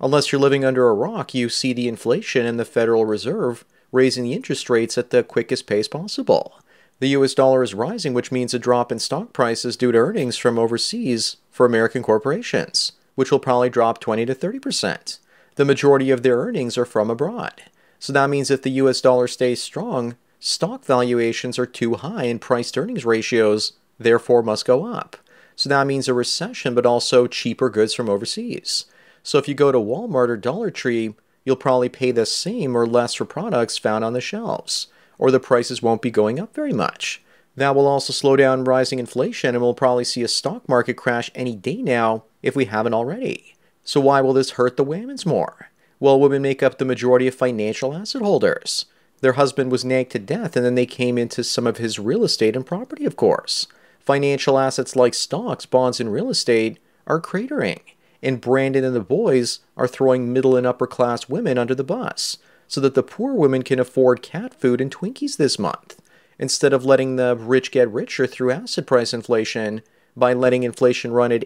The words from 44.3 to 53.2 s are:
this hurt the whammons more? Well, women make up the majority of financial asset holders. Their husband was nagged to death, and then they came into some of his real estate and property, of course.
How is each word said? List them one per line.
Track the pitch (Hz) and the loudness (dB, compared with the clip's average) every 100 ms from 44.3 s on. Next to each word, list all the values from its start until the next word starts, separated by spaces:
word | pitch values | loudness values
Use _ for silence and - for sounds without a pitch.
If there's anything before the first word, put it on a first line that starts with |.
this | 131 131 | 4 2
hurt | - 123 120 | 0 0 2
the | |
whammons | 139 165 247 269 180 | -2 -4 -8 -8 -2
more? | 113 - - - _ _ _ | -2 -2 -8 -20 _ _ _
Well, | 135 135 | 4 6
women | 139 139 | 6 4
make | 139 135 | 0 0
up | 135 - | 0 0
the | 131 | -2
majority | 120 123 127 127 | 0 4 4 4
of | 123 | 0
financial | 127 113 107 110 131 | -2 0 -2 -2 -4
asset | 156 214 277 | -6 -8 -4
holders. | 208 160 101 - - - - _ _ _ | 0 2 2 0 -4 -8 -10 _ _ _
Their | 131 | 2
husband | 127 143 139 127 | 4 2 2 -2
was | 127 127 | -2 0
nagged | 131 127 | -2 -2
to | 120 | -6
death, | 95 185 214 127 | -6 -6 -4 0
and | 123 | 0
then | |
they | 123 123 | 2 0
came | - 123 123 | -2 -2 0
into | 117 - | -2 -4
some | 120 - 117 | -4 -2 -2
of | 110 | -2
his | 117 110 | -6 -4
real | 104 196 | -2 0
estate | 190 - 110 120 | 0 0 0 0
and | - | -4
property, | 180 247 302 285 | -8 -10 -6 -6
of | |
course. | - | 0